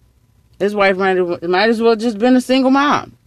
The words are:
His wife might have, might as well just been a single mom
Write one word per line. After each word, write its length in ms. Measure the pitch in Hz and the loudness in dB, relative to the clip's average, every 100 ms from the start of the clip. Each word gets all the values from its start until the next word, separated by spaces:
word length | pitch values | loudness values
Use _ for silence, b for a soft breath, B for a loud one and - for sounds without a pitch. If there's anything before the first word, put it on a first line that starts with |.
| _ _ _ _ _ - | _ _ _ _ _ -6
His 160 | 196 208 | -4 0
wife 220 | 196 185 | 0 0
might 180 | 190 185 | 0 0
have, 260 | 175 175 | -2 -4
might 260 | 170 185 220 | -4 0 0
as 120 | 220 | 2
well 140 | 226 226 | 2 0
just 220 | 233 202 | -2 -2
been 180 | 240 254 | 2 2
a 60 | |
single 300 | 247 262 262 | 2 0 2
mom 460 | 269 285 170 - - | 2 0 -2 -6 -18